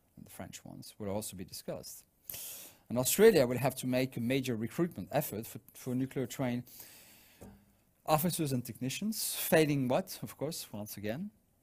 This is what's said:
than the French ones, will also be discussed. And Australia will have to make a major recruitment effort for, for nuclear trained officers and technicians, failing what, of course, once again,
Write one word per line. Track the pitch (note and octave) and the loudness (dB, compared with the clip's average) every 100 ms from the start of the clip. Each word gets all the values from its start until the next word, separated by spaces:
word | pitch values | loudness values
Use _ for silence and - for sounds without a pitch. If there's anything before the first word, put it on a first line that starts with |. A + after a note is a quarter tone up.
| _ | _
than | - | -20
the | - | -18
French | - F#2 - | -14 -14 -14
ones, | - G1+ - - | -14 -16 -16 -8
will | G#2 | -4
also | G2+ G#2+ F#2 | -4 -4 -10
be | |
discussed. | F#2 - - A2+ - - - _ - - - - - - - | -12 -12 -10 -10 -12 -16 -20 _ -14 -12 -12 -14 -16 -18 -4
And | A#2 | 0
Australia | B2+ - A3 F3+ B2 | 2 8 10 10 6
will | B2 | 4
have | C3 - | 0 0
to | B2+ | 0
make | B2+ C3+ A#2+ | 2 0 0
a | |
major | A#2 C3+ C3 | 0 2 0
recruitment | A2 A2+ - E3+ G#2 F2+ | -2 -2 -2 -2 -2 -2
effort | C#3+ - G#2 A#2 | -2 0 -4 -8
for, | - - | -12 -16
for | - C3 | -10 -4
nuclear | B2 C3 C#3+ B2 | -2 -2 -2 -4
trained | - B2+ A#2+ - - - - - - - - - - _ _ _ _ - | -2 -2 -2 -6 -16 -20 -20 -20 -20 -20 -20 -20 -20 _ _ _ _ 2
officers | D#3 F3 - D3+ | 2 4 0 0
and | B2+ | 0
technicians, | A#2+ A2 B2 - G#3 A3 - | -2 -6 -6 -2 -4 -2 -4
failing | - - E3 D3+ C#3+ B2+ | -4 4 6 6 4 2
what, | D3 F#3+ - | 2 0 -8
of | - - | -12 -6
course, | C#3 E3+ - | -6 -6 -10
once | G#2+ G#2 - | -10 -10 -6
again, | G#2 B2+ G#3 - _ _ | -6 -6 -8 -12 _ _